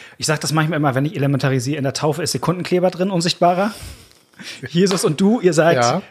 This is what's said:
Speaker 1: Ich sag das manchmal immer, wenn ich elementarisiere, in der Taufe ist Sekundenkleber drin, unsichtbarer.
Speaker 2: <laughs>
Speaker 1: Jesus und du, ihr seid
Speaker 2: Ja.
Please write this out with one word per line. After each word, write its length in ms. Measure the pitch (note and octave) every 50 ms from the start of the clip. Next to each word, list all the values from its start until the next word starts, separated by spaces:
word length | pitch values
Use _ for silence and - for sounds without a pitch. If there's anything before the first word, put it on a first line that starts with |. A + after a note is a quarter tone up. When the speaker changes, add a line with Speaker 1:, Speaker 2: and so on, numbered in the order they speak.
| - - - _
Speaker 1:
Ich 80 | A#2+
sag 140 | - D#3 D3
das 100 | - C#3 D3
manchmal 260 | D#3+ D#3 D#3 E3+ D3+
immer, 180 | D3+ C#3+ A#2+
wenn 80 | C3 C#3
ich 100 | D#3 -
elementarisiere, 640 | D3+ C#3 C#3 C#3 C3 C3+ C3+ C3 C3 A#2 C3+ D3+ D#3
in 60 | C3
der 80 | C#3 A#2+
Taufe 280 | - D3 D#3 D3 C#3 C#3+
ist 80 | - -
Sekundenkleber 580 | B2+ - D#3+ F3 F3+ E3+ - F3+ F3+ F3 F#3
drin, 220 | - E3 F#3 G3+ G3
unsichtbarer. 580 | E3+ E3 F3 - - F3 F3 F3+ F3 G3+ G#3+ G#3 - - - - - - _ - _ _
Speaker 2:
<laughs> 460 | _ _ - - - - - C#3 -
Speaker 1:
Jesus 360 | - E3+ G3 F#3 G3 F3 -
und 160 | F#3 D3 -
du, 180 | G3 G3+ A3+ B3
ihr 120 | F3 F3+ D#3
seid 240 | D#3+ D#3 E3+ E3+
Speaker 2:
Ja. 260 | B2+ A#2+ A#2+ C3+ F#3 - -